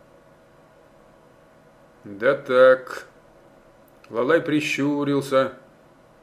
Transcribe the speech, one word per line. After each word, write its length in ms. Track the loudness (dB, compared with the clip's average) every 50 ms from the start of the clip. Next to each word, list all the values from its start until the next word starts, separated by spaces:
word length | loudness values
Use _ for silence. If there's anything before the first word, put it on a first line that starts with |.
| -20 _ -20 -20 _ -20 -20 _ _ _ _ -20 -20 _ _ -20 -20 _ _ _ -20 -20 _ _ _ -20 -20 _ _ _ _ -20 _ -20 -20 -20 -20 -20 _ _ -20
«Да 320 | -18 -10 -2 -2 -2 -2
так». 720 | -2 -2 0 4 6 6 6 6 4 0 -8 -16 -16 -18 -20 -20 -20 -20 -20 -20 -20 -20 -20 -20 -20 -20 -20 _ _ -20 _ _ -20 -18 -8
Лалай 320 | -6 -4 0 0 0 0
прищурился, 1120 | 0 -2 -4 -4 -4 -4 -4 -4 -4 -4 -4 -4 -4 -2 -2 -4 -2 0 0 0 0 0 -4 -14 -20 -20 -20 -20 -20 _ _ _ _ _ _ _